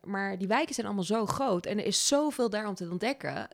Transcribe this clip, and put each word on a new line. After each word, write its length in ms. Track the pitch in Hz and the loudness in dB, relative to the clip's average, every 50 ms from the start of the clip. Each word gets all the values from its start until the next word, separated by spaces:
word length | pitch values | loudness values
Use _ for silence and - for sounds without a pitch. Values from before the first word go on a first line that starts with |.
| - | -8
maar 340 | - 202 196 196 196 190 185 | -6 -4 -2 -2 -2 -2 -2
die 100 | 190 190 | 0 2
wijken 260 | 214 254 320 311 269 | 2 2 2 0 -2
zijn 120 | - 226 | -4 -2
allemaal 180 | 202 202 202 180 | -2 -2 -2 0
zo 220 | 160 214 226 220 | 2 2 2 2
groot 400 | 196 - - 269 262 196 175 175 | 0 0 0 2 2 2 0 0
en 120 | - - 208 | -2 -2 0
er 60 | - | 0
is 220 | - 196 - - - | 0 0 2 4 4
zoveel 420 | 285 285 302 302 269 - 247 233 | 4 4 4 2 2 2 0 0
daar 180 | 196 208 214 208 | 0 -2 -2 -4
om 60 | 196 | -4
te 160 | - 185 170 | -6 -6 -6
ontdekken, 580 | 175 180 208 247 277 269 - - - - - - | -4 -2 0 -2 -2 -2 -4 -4 -4 -4 -6 -8